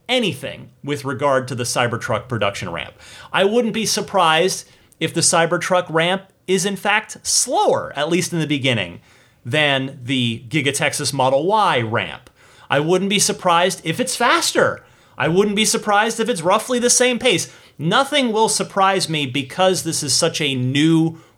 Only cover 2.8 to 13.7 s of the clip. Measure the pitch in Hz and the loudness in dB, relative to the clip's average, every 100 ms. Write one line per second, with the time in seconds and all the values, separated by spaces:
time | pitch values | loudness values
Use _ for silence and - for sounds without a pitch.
2.8 | 64 - - - - 165 196 233 233 220 | -10 -14 -20 -20 -6 0 2 2 0 -2
3.8 | 202 - 202 196 165 160 185 180 - _ | -2 -2 -2 2 4 4 2 -2 -10 _
4.8 | _ _ 156 165 - 175 165 175 - 180 | _ _ -4 0 2 2 2 0 0 0
5.8 | 180 160 170 190 - _ - 185 196 190 | 0 0 0 -2 -6 _ -2 -2 0 -4
6.8 | 208 208 208 - - - 247 330 381 139 | 0 -2 -2 -8 -4 -2 0 0 2 0
7.8 | 76 - 151 175 170 170 156 147 131 113 | -2 -6 -2 0 -2 -4 -2 0 0 0
8.8 | 87 98 - _ _ _ 120 151 147 135 | -2 -10 -20 _ _ _ -4 0 2 0
9.8 | 135 135 120 135 120 113 120 151 139 135 | -2 -8 -4 0 0 -2 -4 -2 -2 0
10.8 | 151 - 139 139 127 139 170 214 190 143 | -2 -2 -4 0 2 2 2 2 2 0
11.8 | 110 110 90 65 - _ - - - 135 | 0 -2 -4 -8 -18 _ -20 -20 -2 0
12.8 | 156 185 196 202 208 202 185 170 185 | 2 2 2 2 0 0 2 4 2